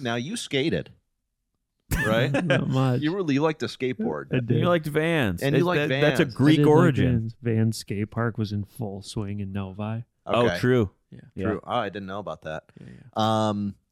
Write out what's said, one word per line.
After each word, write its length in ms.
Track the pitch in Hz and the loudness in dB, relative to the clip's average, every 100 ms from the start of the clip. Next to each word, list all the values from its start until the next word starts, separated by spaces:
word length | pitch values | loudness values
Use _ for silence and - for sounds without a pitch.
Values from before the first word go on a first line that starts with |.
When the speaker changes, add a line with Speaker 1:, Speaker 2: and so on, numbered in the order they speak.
Speaker 1:
Now, 140 | 127 117 | -6 -6
you 200 | 131 233 | -6 -10
skated, 540 | - 139 147 90 - - _ _ _ _ _ _ _ _ _ 175 | -6 -2 -2 -2 -6 -16 _ _ _ _ _ _ _ _ _ -2
right? 280 | 220 110 143 | 2 2 2
Speaker 2:
<laughs> 120 | 147 180 | 0 0
Not 220 | 165 156 | -2 0
much. 340 | 131 131 123 | 0 0 0
Speaker 1:
You 140 | 147 190 | -2 -2
really 220 | 175 135 | 0 0
liked 220 | 156 156 | 0 -2
the 80 | 113 | -6
skateboard. 680 | - 127 127 220 151 139 131 | -4 -4 -4 -4 -6 -4 -4
Speaker 2:
I 40 | |
did. 180 | 117 117 | 0 0
Speaker 3:
You 100 | 175 | 2
liked 200 | 175 156 | 2 0
Vans. 560 | 151 160 165 113 87 | -2 0 0 0 0
Speaker 1:
And 120 | 139 135 | 0 2
you 60 | |
Speaker 3:
It, 40 | - | 2
Speaker 1:
liked 240 | 160 147 | 2 0
Speaker 3:
that, 120 | 131 | 2
that's 180 | 147 135 | 2 4
a 60 | 147 | 0
Speaker 1:
Vans. 100 | 104 | 4
Speaker 2:
I 20 | |
Speaker 3:
Greek 200 | 139 156 | 4 6
Speaker 2:
did 80 | 147 | 6
like 100 | 151 | 8
Speaker 3:
origin. 440 | 175 127 127 120 | 6 4 2 2
Speaker 2:
Vans. 160 | 113 - | -2 -6
Vans 340 | 117 113 113 110 | -2 2 2 0
skate 320 | - 101 107 | -6 -6 -4
park 300 | - 117 104 | -2 -4 -2
was 120 | 104 | -4
in 120 | 104 | -4
full 400 | 101 - 110 98 | -8 -8 -10 -8
swing 360 | 98 - 101 101 | -10 -8 -6 -6
in 120 | 98 | -6
Novi. 500 | 98 95 95 107 113 120 _ - | -8 -8 -8 -8 -8 -10 _ -4
Speaker 3:
Oh, 220 | 113 120 | 0 0
Speaker 1:
Okay. 100 | 87 | 0
Speaker 3:
true. 320 | 123 127 101 - _ | 2 2 2 -4 _
Speaker 2:
Yeah. 80 | 123 - - | -20 -18 -6
Speaker 3:
Yeah. 100 | 98 | -4
Speaker 1:
True. 140 | 104 | -4
Oh, 120 | - 117 | -4 -4
I 140 | 101 | -4
didn't 180 | 95 95 | -8 -10
know 120 | 98 | -10
about 220 | 90 80 | -10 -12
that. 200 | 80 78 - - | -10 -12 -12 -20
Speaker 2:
Yeah, 80 | 64 | -20
yeah. 600 | 64 - - 110 110 107 | -20 -10 0 2 4 2
Speaker 1:
Um, 260 | 104 104 - _ | 0 -4 -8 _